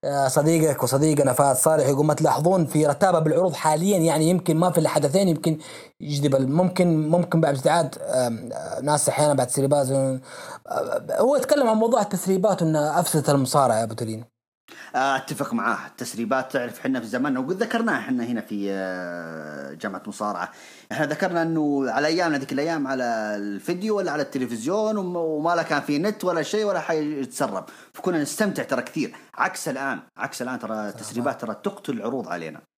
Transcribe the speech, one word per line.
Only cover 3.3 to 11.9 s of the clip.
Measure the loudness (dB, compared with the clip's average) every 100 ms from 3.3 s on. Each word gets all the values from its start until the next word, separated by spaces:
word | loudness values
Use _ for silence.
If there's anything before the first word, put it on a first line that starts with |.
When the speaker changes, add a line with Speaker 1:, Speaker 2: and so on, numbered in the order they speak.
| 2 2
Speaker 1:
حاليًا؟ | 2 0 2 2 4
يعني | 4 4 4
يمكن | 2 2 2
ما | 4
في | 4
إلا | 2
حدثين | 2 2 2 2
يمكن | 2 0 -2 -6 -18 -20 _
يجذب | -6 0 2
ال-، | 2 2
ممكن، | 2 2 2 2 4 2
ممكن | 2 2 2
بعد | 2
ابتعاد، | 2 2 2 0 -4
آم، | -4 0 0 -2 -8
آه، | -10 -8 -6
ناس | 0 2 2
أحيانًا | 2 2
بعد | 4 0
تسريبات". | 0 2 2 2
آه، | 2 0 -2 -8 -16 -16 -16 -6 -6 -2 -4 -4
هو | 0 2 2
يتكلم | 2 4 4
عن | 4
موضوع | 4